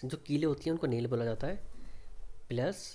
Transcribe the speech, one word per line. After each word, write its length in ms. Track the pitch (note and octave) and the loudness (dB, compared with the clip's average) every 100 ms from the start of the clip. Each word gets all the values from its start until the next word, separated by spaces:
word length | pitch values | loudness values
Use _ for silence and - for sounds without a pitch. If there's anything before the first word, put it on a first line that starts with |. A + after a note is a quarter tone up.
| B2+ | -4
जो 120 | D#3 | -4
कीलें 300 | - D3 D#3+ | 0 2 4
होती 160 | C#3+ | 2
हैं, 80 | D#3+ | 2
उनको 160 | E3 D#3 | 2 2
nail 200 | A#2 A#2+ | 2 2
बोला 180 | A#2+ A#2 | 2 2
जाता 220 | A2 C#3 | 2 0
है, 80 | G3 - - - - - - - - - | 0 -2 -4 -4 -6 -6 -6 -6 -6 -2
Plus 360 | A#2+ C3+ - - | 2 2 0 -6